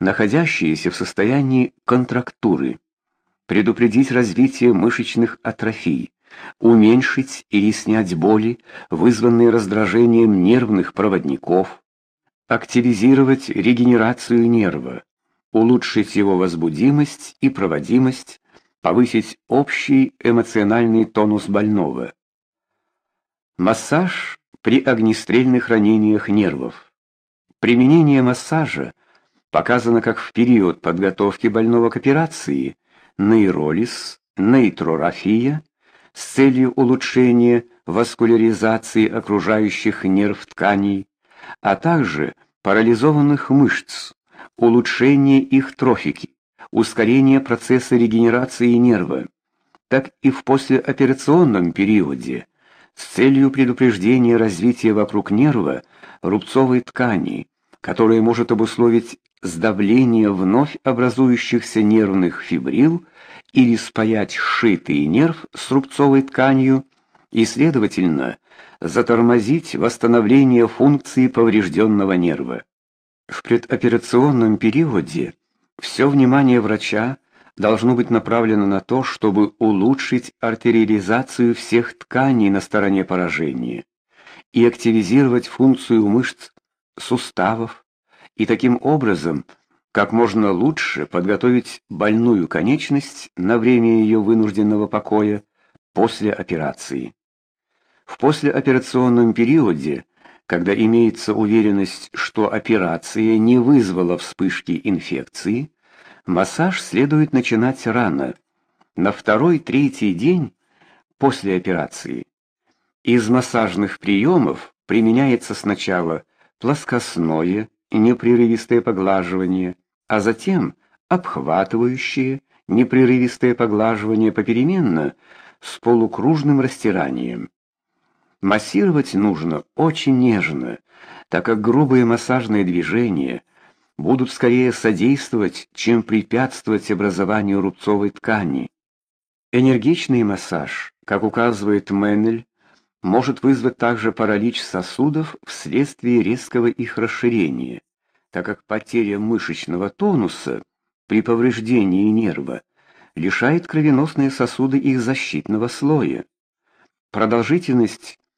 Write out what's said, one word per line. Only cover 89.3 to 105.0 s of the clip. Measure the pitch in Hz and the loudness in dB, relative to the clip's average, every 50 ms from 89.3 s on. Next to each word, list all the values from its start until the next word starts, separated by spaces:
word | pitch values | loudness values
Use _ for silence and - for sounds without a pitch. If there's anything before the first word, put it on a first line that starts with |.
| 78 69 - _ - _ _ _ _ _ _ _ | -4 -6 -8 _ -20 _ _ _ _ _ _ _
как | - 104 101 - | -2 -2 0 2
можно | 113 113 117 107 104 113 107 101 | 2 2 2 2 2 0 0 0
лучше | 95 87 110 151 156 - - - - - 76 | 0 0 0 -2 -2 -2 -6 -6 -6 -8 -8
подготовить | - - 90 90 98 104 95 - 123 123 123 - - - - _ - | -6 -4 -4 -2 -2 -2 0 2 2 2 0 -2 -4 -12 -20 _ -10
больную | - 78 104 104 110 113 117 123 113 98 82 - | -4 -2 0 0 2 2 2 2 2 2 0 -2
конечность | - 82 85 113 139 156 - - 143 143 - - - - - - _ | -4 -2 0 0 -2 -2 -2 -2 -4 -4 -4 -6 -14 -20 -20 -16 _
на | - 90 98 117 117 | -6 -2 0 0 2
время | 110 123 127 120 117 113 113 113 | 2 2 2 4 4 2 2 2
её | 110 107 110 110 | 2 2 2 2
вынужденного | 101 107 113 110 110 104 98 107 107 104 107 104 104 101 | 2 2 2 2 0 0 0 0 0 0 0 0 -2 -4
покоя | - 104 - - 107 107 107 104 104 101 - _ _ _ _ _ _ _ _ _ | -4 -6 -4 0 0 0 0 0 -2 -6 -10 _ _ _ _ _ _ _ _ _
после | - 87 107 113 - - 104 107 | -2 0 0 0 0 -2 -4 -4
операции. | 98 - 90 - 90 80 76 69 - - - - 67 67 62 53 - _ _ _ _ _ _ _ _ _ _ _ _ _ _ _ _ _ _ | -4 -4 -6 -6 -6 -6 -6 -6 -8 -10 -12 -10 -10 -10 -10 -12 -16 _ _ _ _ _ _ _ _ _ _ _ _ _ _ _ _ _ _
В | - - - | -20 -6 0
послеоперационном | 120 139 156 - - 143 - 135 131 139 127 127 127 - - 127 127 123 120 120 120 113 | 0 0 2 2 0 -2 0 0 2 2 2 0 0 -2 0 0 2 4 4 4 4 2
периоде, | 104 117 117 117 147 165 135 101 82 73 67 76 71 64 - _ _ _ _ - _ _ _ | 2 2 2 2 4 2 2 2 0 -2 -4 -6 -8 -8 -10 _ _ _ _ -20 _ _ _
когда | - 90 85 87 98 101 | -6 -4 -2 -2 -2 0
имеется | 107 113 110 113 117 117 110 - - - - 104 | 0 2 2 4 4 2 2 0 -4 -6 -4 -2
уверенность, | 107 110 104 110 113 104 107 101 98 98 90 - - - - - | -2 0 2 2 2 2 2 0 -2 -2 -4 -8 -14 -18 -14 -10
что | - - - - 110 107 101 | -10 -10 -6 -4 -2 -2 -2
операция | 107 107 - - 113 104 92 85 82 85 - - - 107 110 113 113 110 | -2 -4 -2 0 0 0 0 -2 -4 -6 -10 -8 -4 -2 0 0 2 2
не | 110 117 123 127 | 2 4 4 4
вызвала | 117 131 147 135 113 92 90 92 90 87 87 85 | 4 4 4 4 2 0 -2 -2 -2 -2 -2 -4
вспышки | - - - - 92 92 - - - - 87 82 - | -8 -10 -8 -6 -4 -4 -6 -6 -8 -8 -8 -6 -4
инфекции, | 107 95 80 | -4 -4 -4